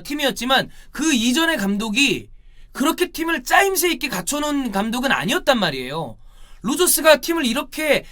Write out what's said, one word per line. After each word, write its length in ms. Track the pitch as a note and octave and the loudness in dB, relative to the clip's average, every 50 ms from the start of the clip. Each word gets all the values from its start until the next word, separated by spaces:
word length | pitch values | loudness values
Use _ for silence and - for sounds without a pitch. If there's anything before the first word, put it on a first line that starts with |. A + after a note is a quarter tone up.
| F3+ | -6
팀이었지만 640 | - D4 D4 D4 B3+ F#3+ - A#3 B3 C4+ A#3 E3+ - - - - - | -6 -6 -2 -2 -2 -2 -2 0 0 2 2 0 -2 -8 -18 -20 -12
그 220 | - - D4+ D#4+ C#4+ | -6 -2 0 2 2
이전의 440 | A3 A3 B3 B3 E4 E4 E4 D#4+ | 2 2 2 2 2 2 2 2
감독이 720 | A#3+ G3 G3 G3+ G3+ A3+ A3 G3+ C4 C#4+ B3 E3+ A#2 G#2+ - - - - - - - - - - | 0 0 0 0 -2 -2 -2 0 2 2 2 0 -2 -6 -12 -20 -20 -20 -20 -20 -20 -20 -12 -6
그렇게 380 | - C4+ D#4+ E4 E4 F4+ F4 - | -2 0 0 0 0 -2 -4 -4
팀을 300 | - E4 E4 E4 C4+ B3 | -4 -4 -2 -2 -4 -2
짜임새 440 | - E4 - G4 G4 F#4+ - F4 F4 D4+ | 2 2 2 4 2 2 0 0 0 0
있게 160 | - D4 C4 | -2 -4 -6
갖춰놓은 640 | - F3+ - - C#4+ D4 D4 D4 D4 C#4 C4 A#3 G3 | -6 -6 -4 -4 -4 -4 -2 -2 -2 -2 -2 -2 -2
감독은 360 | G3 G#3+ A3+ A3 B3 B3+ C4+ | -2 -2 -2 -2 -2 0 0
아니었단 480 | E3+ B2 C#3 F#3+ D4+ F#4 - D4 C4 | 0 0 0 0 -2 0 2 2 2
말이에요. 600 | A3+ F#3+ D#3+ C3+ C3 B2 B2+ C#3+ E3 D3+ A#2 G#2+ - - - - - - - - - | 2 2 -2 -2 -4 -6 -6 -6 -6 -8 -8 -10 -14 -18 -20 -20 -20 -20 -20 -16 -8
로저스가 600 | - G#3+ D#4 - F4+ - - D4+ C#4+ D#4 D4 C4+ | -4 -2 0 2 2 2 2 4 6 6 6 6
팀을 240 | - - E4+ E4 C#4+ | 4 0 -2 0 0
이렇게 580 | A3+ A#3 C#4+ D4+ - - D4+ D#4 D4 B3+ F3 - - | 0 -2 -2 -4 -6 -6 -4 0 2 2 0 0 -6